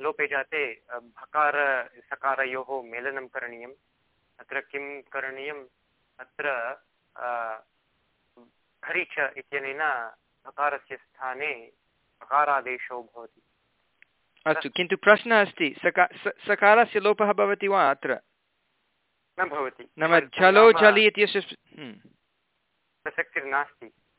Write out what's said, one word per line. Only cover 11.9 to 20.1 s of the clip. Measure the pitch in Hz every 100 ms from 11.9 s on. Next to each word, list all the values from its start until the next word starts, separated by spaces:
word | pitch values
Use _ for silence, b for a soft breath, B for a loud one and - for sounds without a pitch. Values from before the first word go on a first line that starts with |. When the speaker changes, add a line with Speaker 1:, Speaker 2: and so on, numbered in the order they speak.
| _ _ _
Speaker 1:
पकारादेशो | 120 135 147 139 123 123 - 123 117 120
भवति। | 113 _ _ _ _ _ _ _ _ _ _ _ 156
Speaker 2:
अस्तु, | 160 143
किन्तु | - 175 190
प्रश्नः | 202 214 240 226
अस्ति, | 190 - 156 - 180
सका-, | 185 180 -
स-, | 202
सकारस्य | - - 202 202 220 233 214
लोपः | 202 208 208
भवति | 202 202 202 202
वा | 196 143
अत्र? | 139 143 120 _ _ _ _ _ _ _ _ _ _ _ -
Speaker 1:
न | 185
भवति। | 147 131 - 120 -
Speaker 2:
नाम |
Speaker 1:
किमर्थं | 160